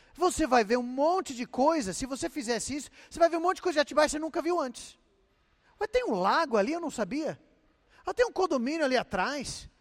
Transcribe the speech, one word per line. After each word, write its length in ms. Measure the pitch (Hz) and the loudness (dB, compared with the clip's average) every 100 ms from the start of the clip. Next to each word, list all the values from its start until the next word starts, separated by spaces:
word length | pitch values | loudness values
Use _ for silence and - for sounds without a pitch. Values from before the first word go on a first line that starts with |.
| _ | _
você 320 | - 349 - 311 | 0 0 2 4
vai 180 | 247 | 4
ver 140 | 202 247 | 4 0
um 40 | |
monte 520 | 247 262 302 370 - | 0 0 2 2 -2
de 100 | 240 | -8
coisa. 480 | 247 - 285 320 190 | -6 0 2 2 -2
Se 140 | 165 254 | -6 -6
você 240 | 269 330 | -6 -6
fizesse 440 | 302 226 233 - | -6 -4 -4 -4
isso, 160 | 277 - - - | -8 -10 -18 -10
você 80 | 311 | 2
vai 100 | 339 | 2
ver 80 | 330 | 4
um 40 | |
monte 160 | 349 359 | 0 0
de 60 | |
coisa 140 | 359 302 | 0 0
de 40 | |
Atibaia 260 | 285 302 302 | 2 4 2
que 60 | |
você 60 | 302 | 2
nunca 220 | 320 330 | -4 -4
viu 180 | 302 349 | -2 0
antes. 400 | 262 - - - _ _ _ _ _ _ _ - | -2 -6 -16 -20 _ _ _ _ _ _ _ -6
Mas 120 | 415 | -2
tem 140 | 494 | 0
um 100 | 453 | 0
lago 420 | 196 190 285 302 220 | 2 4 4 4 2
ali, 160 | 214 | 2
eu 80 | 339 | -2
não 100 | 320 | -4
sabia. 480 | - 185 277 277 151 _ _ _ _ _ _ | -4 -4 -4 -4 -6 _ _ _ _ _ _
Ah, 100 | - | -4
tem 100 | - | 0
um 80 | 480 | 0
condomínio 520 | 330 359 277 233 320 | 2 0 0 0 0
ali 120 | 277 247 | 0 0
atrás. 720 | - 185 208 285 214 - - _ | 0 -2 -2 -4 -8 -12 -16 _